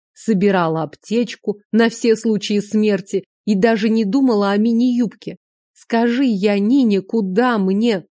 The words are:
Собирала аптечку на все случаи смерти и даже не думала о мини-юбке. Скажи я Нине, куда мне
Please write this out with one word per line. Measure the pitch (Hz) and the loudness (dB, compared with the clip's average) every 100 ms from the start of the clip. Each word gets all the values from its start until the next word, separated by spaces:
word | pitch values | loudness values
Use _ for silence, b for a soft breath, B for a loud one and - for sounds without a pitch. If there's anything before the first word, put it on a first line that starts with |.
| _ | _
Собирала | - - 202 202 190 165 160 | -10 -2 0 2 2 0 -2
аптечку | 151 - - 226 240 - - 208 _ | -6 -10 -6 -4 -4 -6 -8 -8 _
на | 220 226 | 0 0
все | - 240 220 | 0 0 0
случаи | 226 208 - 208 | 0 -2 -2 -4
смерти | 208 214 214 202 196 196 - _ | -2 0 0 -2 -4 -8 -8 _
и | - | -2
даже | 202 226 226 214 | 0 2 2 0
не | 220 | 0
думала | 208 254 269 208 196 | 0 0 2 2 0
о | 202 | 0
мини-юбке. | 226 233 254 240 233 - - 170 _ _ _ | 0 0 0 0 -2 -6 -16 -16 _ _ _
Скажи | - - 233 240 240 | -20 -4 -2 0 0
я | 269 202 208 202 | 0 0 0 0
Нине, | 202 277 240 202 | 2 2 2 0
куда | 190 226 190 185 254 226 | -2 -2 -2 0 0 2
мне | 185 196 240 196 - | 0 0 0 -2 -4